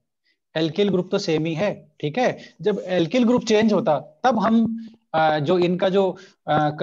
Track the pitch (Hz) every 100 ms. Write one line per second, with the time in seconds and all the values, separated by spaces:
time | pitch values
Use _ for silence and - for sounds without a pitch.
0 | _ _ _ _ _ 160 160 156 202 185
1 | 180 196 196 156 160 160 208 - - _
2 | 151 156 240 - - - 170 202 - 180
3 | 165 254 226 247 - 214 220 202 165 143
4 | - - 247 220 196 226 226 - - -
5 | _ 160 156 156 143 185 175 180 190 190
6 | 190 - - _ - 151 151 151